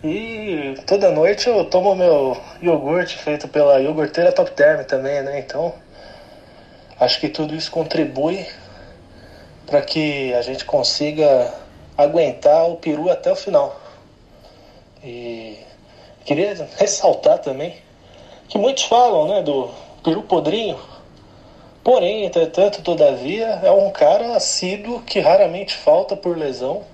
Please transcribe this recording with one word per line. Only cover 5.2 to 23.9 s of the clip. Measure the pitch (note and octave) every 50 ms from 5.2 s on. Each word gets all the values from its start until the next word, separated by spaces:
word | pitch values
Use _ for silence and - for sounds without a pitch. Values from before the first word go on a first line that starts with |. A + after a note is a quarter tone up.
né? | C3+ C#3 C#3+ C#3+
Então, | - - - C#3+ E3 F3 - - _ _ - - - - - - - - - - - - - - - - - - - - - -
acho | C3 B2 - -
que | - D3
tudo | - - D#3 D3+ D3+
isso | E3 - -
contribui | - E3 D#3 - - E3 D3+ C3+ B2+ C3+ C#3+ E3 F#3 G3 F3 - - - - - - - - - - - - - - - - - - - - - - - -
pra | - C#3+ C#3+
que | C#3 - - D#3+ D3+ D3+ C#3+ C#3 C3+ B2+ B2
a | A#2+
gente | A#2 B2+ C3 B2+ -
consiga | - - C#3 - - - - D3 D3+ D3+ D#3 D#3 D3 C3+ B2 A#2+ A#2+ - - - - - - - - -
aguentar | - D3 D3 D#3 E3+ D#3+ C#3 B2+ - - D3 D3 E3 E3 E3+
o | E3
Peru | E3 - E3 D3 D3+ D#3 F3+
até | E3+ - - F3
o | G3
final. | F#3+ - G3+ G3 G3 F3+ F#3+ - - - - - - - _ _ _ _ _ - - - - _ _ - - - - _ _ _ _
E | - B2 A#2+ A#2+ A#2+ A#2 A#2 A2+ A2+ A2 G#2+ - - - - _ _ _ - - - - - _ -
queria | - - D3+ F#3 G#3 G3+ E3+ D3+ - -
ressaltar | - G3+ G3+ - - - F3 C3+ - - - E3 -
também | - C#3+ C3 C3 D3+ F3 - - _ _ _ _ _ - - - - - - - _ -
que | - G#3
muitos | G3+ B3+ C4+ - -
falam, | - - A#3+ B3 A#3+ G3+ D#3+ D3+
né, | E3 G3+ G3+
do | D#3+ D3+ C#3+ C3+ B2+ - - - - - - - -
Peru | E3 D#3+ G3+
podrinho. | G#3+ - F#3 E3 D3+ G3 F#3+ A3+ A3+ G3 D3+ - - - - - - - - - - - - - - - - - - - - -
Porém, | _ B3 B3+ B3+ F3+ F3+ G#3+ A3 G3+
entretanto, | F3+ - F3 D#3+ D#3 - - G3 G#3 - -
todavia, | - F3+ E3+ D3+ D3+ C#3+ C3 B2 B2 C#3 F#3+ A3 A3+ A3+ G#3 F3+
é | F#3 F3+
um | F#3 G3 G3 F#3+